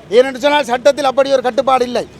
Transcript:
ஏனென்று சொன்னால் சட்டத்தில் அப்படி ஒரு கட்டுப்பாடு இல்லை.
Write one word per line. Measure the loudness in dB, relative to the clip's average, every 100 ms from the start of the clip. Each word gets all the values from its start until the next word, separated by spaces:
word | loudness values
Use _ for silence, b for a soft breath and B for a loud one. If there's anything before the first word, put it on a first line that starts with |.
| -2
ஏனென்று | 2 2 0
சொன்னால் | 0 0
சட்டத்தில் | -2 0 0 0
அப்படி | -2 0 0
ஒரு | 0
கட்டுப்பாடு | -2 -2 0 0
இல்லை. | 0 -4 -6